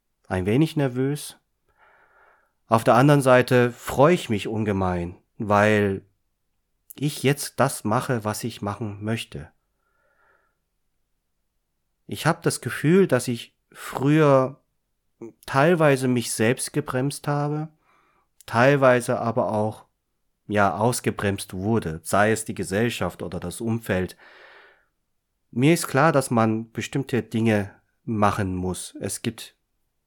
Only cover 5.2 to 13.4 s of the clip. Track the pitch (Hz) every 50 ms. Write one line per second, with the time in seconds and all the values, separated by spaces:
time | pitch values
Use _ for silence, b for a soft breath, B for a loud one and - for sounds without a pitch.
5.2 | _ _ _ - 113 101 104 101 104 107 107 104 104 101 98 95 - _ _ _
6.2 | _ _ _ _ _ _ _ _ _ _ _ _ _ - - - 135 151 147 -
7.2 | - 123 - - - - - - 117 135 - - - 107 107 127 123 - 131 117
8.2 | 104 107 104 - - 120 - - - 104 104 - 117 107 101 101 104 107 113 113
9.2 | - - - - 73 - _ _ _ _ _ _ _ _ _ _ _ _ _ _
10.2 | _ _ _ _ _ _ _ _ _ _ _ _ _ _ _ _ _ _ _ _
11.2 | _ _ _ _ _ _ _ _ _ _ _ _ _ _ _ _ _ - - -
12.2 | - 147 170 - - 156 - - - 123 - - - 143 170 196 190 175 - 123
13.2 | - - 120 117